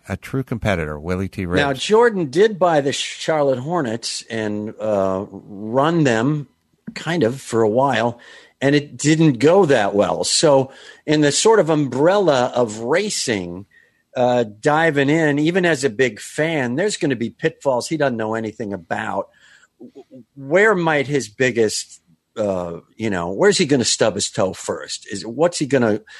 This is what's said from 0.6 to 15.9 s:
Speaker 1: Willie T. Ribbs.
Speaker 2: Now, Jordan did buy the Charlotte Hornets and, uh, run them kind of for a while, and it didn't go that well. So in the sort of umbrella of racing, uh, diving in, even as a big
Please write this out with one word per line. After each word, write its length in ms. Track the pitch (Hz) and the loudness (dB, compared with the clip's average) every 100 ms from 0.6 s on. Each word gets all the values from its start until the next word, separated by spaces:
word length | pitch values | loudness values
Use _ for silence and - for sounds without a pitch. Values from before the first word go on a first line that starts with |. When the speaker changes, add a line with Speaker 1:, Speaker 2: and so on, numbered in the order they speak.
| 110 92 76 76 | -2 -2 -4 -8
Speaker 1:
Willie 300 | 80 92 95 | -6 -4 -4
T. 160 | - 87 | -6 -4
Ribbs. 100 | 90 | -2
Speaker 2:
Now, 160 | 143 | -2
Jordan 580 | 131 - 214 240 196 156 | -4 0 2 4 0 -2
did 300 | 147 220 185 | 2 0 2
buy 220 | 175 156 | 0 2
the 100 | 139 | 0
Charlotte 680 | - - - - 156 143 127 | -4 -6 -8 -4 0 0 0
Hornets 640 | 139 175 123 113 - - | -2 -4 -2 -6 -8 -10
and, 500 | - 113 107 104 107 - | -8 -6 -4 -4 -8 -8
uh, 480 | 107 104 95 95 101 | -2 0 0 -2 -6
run 720 | 98 - 98 107 123 147 170 | -12 -16 -14 -4 0 2 2
them 460 | 143 113 127 151 - _ _ _ - - | 2 2 0 -2 -6 _ _ _ -18 -12
kind 280 | 156 170 | -6 0
of 160 | 113 139 | 0 -2
for 220 | - 117 | -4 0
a 80 | 110 | 2
while, 500 | 117 139 113 120 117 - - - _ | 2 2 2 0 -4 -12 -20 -20 _
and 160 | 139 147 | 0 2
it 220 | 139 120 | 0 -2
didn't 360 | 143 160 160 | 2 4 4
go 320 | 120 143 190 175 | 4 4 6 6
that 260 | 127 98 | 4 2
well. 300 | 101 92 85 | 2 2 0
So 480 | 90 - 160 135 131 - - - - | -2 2 4 4 2 -6 -20 -10 0
in 160 | 151 | 2
the 100 | 147 | 2
sort 280 | 139 214 220 | 2 4 4
of 100 | 160 | 4
umbrella 840 | 156 139 123 160 202 180 131 123 123 | 2 0 2 2 4 4 2 2 0
of 240 | 120 107 | -2 -2
racing, 880 | 117 165 208 - - 104 87 87 101 _ _ _ _ 131 | -2 -2 -2 -4 -4 -4 -4 -10 -16 _ _ _ _ -2
uh, 280 | 123 123 110 104 | 2 2 0 -2
diving 480 | 147 151 165 143 139 | 0 2 2 2 2
in, 300 | 160 156 143 | 4 2 2
even 280 | 156 185 175 | 0 2 0
as 160 | 147 | 2
a 60 | |
big 300 | 135 | 0